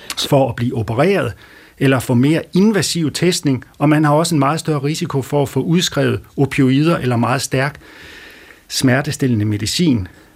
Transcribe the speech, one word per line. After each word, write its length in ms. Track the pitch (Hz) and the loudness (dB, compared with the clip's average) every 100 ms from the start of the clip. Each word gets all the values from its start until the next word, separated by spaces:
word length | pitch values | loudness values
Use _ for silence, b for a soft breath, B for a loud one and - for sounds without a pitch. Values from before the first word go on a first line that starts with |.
| B B - | B B 0
for 200 | 139 131 | 2 2
at 60 | - | -2
blive 200 | 120 117 | -4 -4
opereret, 560 | 107 117 170 196 123 - B B B B | -4 0 2 2 -2 -8 B B B B
eller 200 | 135 131 | 0 0
få 140 | - | 2
mere 280 | 120 139 165 - | 2 2 0 0
invasiv 580 | 180 208 202 - 170 151 | 2 2 2 -2 -2 -2
testning, 520 | - 175 175 147 127 - B | 0 0 0 -2 -2 -6 B
og 100 | 147 | 0
man 140 | 151 | 2
har 100 | 151 | 4
også 220 | 147 170 160 | 2 2 2
en 40 | |
meget 200 | 135 160 | 0 0
større 200 | - 147 | -2 -2
risiko 380 | 139 160 160 139 | -2 -4 -4 -4
for 200 | 120 143 | -2 -2
at 80 | 143 | 0
få 120 | 135 | -2
udskrevet 580 | 180 170 165 - 131 101 - - | 0 0 0 0 0 -2 -4 -2
opioider 600 | 135 - 131 135 156 170 | 0 2 2 4 2 0
eller 180 | 123 117 | 0 0
meget 260 | 117 131 | 0 -2
stærk 380 | - 131 143 - B B B B B B B B B | -2 -2 -4 -6 B B B B B B B B B
smertestillende 760 | - 131 127 147 139 135 113 107 | -2 2 2 -2 -2 0 0 0
medicin. 640 | 104 104 - 175 120 90 b b | -2 -2 0 2 0 -2 b b